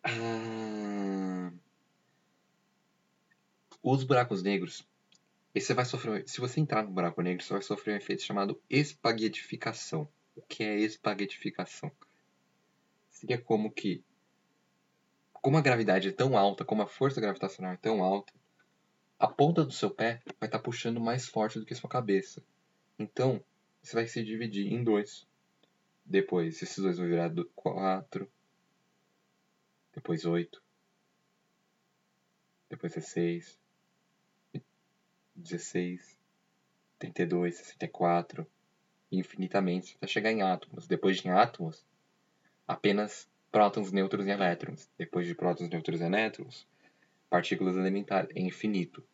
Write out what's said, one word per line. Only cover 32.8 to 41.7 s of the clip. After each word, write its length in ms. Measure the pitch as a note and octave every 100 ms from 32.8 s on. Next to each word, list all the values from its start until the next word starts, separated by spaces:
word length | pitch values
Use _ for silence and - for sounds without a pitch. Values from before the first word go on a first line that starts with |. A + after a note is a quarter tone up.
| -
dezesseis, 680 | - - - E2+ - - _ _ _ _ _ _ _ _ _ _ - _ _ _ _ _ _ _
dezesseis, 840 | - E2+ F2 - F2+ F2+ F2+ - _ _ _ _ _ _ _ _ _
trinta 240 | - -
e 40 | E2+
dois, 300 | F2 F2 -
sessenta 280 | - -
e 40 | E2+
quatro, 580 | - F2 E2+ E2 - D#2+ _ _ _ _ _ _
e 80 | F#2
infinitamente, 800 | F2 - F#2 G2 F#2 F2+ - -
até 100 | -
chegar 260 | - G#2+
em 100 | A2+
átomos. 440 | F#2+ F#2 - - -
Depois 320 | F3+ F#3+ F#3
de 100 | F3+
átomos, 560 | F#3 - - D#3+